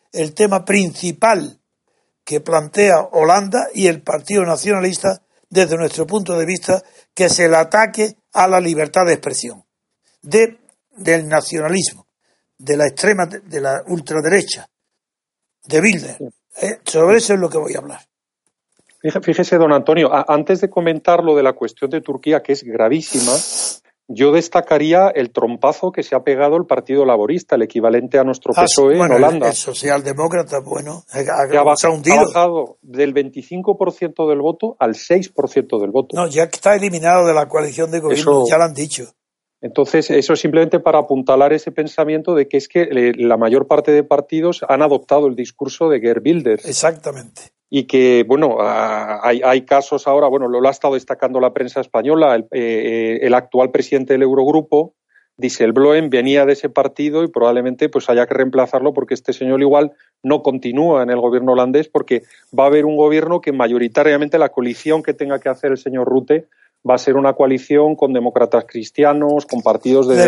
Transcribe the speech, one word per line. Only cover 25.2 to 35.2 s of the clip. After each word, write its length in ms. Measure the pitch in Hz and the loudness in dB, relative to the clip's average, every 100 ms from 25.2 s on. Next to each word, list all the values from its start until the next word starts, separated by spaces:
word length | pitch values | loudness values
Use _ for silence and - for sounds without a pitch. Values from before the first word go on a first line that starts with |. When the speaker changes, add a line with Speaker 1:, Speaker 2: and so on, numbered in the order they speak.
| 120 | -4
Speaker 2:
trompazo 600 | - 117 120 139 - 185 | -2 -4 0 -2 0 -4
que 100 | 175 | -6
se 140 | - 131 | -4 -2
ha 40 | |
pegado 320 | 143 135 143 165 | 0 0 2 0
el 80 | |
Partido 400 | 175 127 - 139 | 0 -2 0 2
Laborista, 520 | 131 110 107 175 - 127 | 2 2 0 -4 -2 -2
el 60 | |
equivalente 560 | 113 117 113 120 131 139 | -2 0 0 0 2 0
a 60 | |
nuestro 300 | 131 127 - 165 | 0 -2 -2 0
Speaker 1:
Ah, 60 | |
Speaker 2:
pesoe 340 | 175 - 139 170 | 2 4 4 4
Speaker 1:
bueno, 80 | 170 123 | 4 4
Speaker 2:
en 60 | |
Speaker 1:
el, 20 | |
Speaker 2:
Holanda. 240 | 147 165 117 | 4 2 -2
Speaker 1:
el 40 | |
socialdemócrata, 1080 | 113 - 123 143 143 139 139 165 175 160 139 | -4 -8 -6 -2 -2 -4 -4 -4 -4 -4 -6
bueno, 440 | 135 151 147 170 - | -8 -10 -10 -16 -12
ha, 80 | 139 | -8
ha, 280 | 135 147 139 | -4 -2 0
Speaker 2:
Que 120 | 147 | 0
ha 40 | |
baj-, 140 | 147 - | 2 2
Speaker 1:
se 100 | 170 | 0
ha 20 | |
hundido. 280 | 156 143 143 | 0 2 2
Speaker 2:
ha 60 | |
bajado 540 | - 170 175 165 123 - | 2 2 0 -2 -8 -12
del 320 | 135 127 143 | -8 -2 -2
veinticinco 640 | 139 135 135 - 180 196 190 | -2 -4 -8 -12 -6 -4 -2
por 160 | 180 | -4
ciento 340 | - 170 147 156 | -4 -8 -4 -2
del 140 | 143 | 0
voto 360 | 151 165 226 - | -2 -4 -6 -4
al 140 | 120 110 | -4 -2
seis 320 | - 180 | 0 0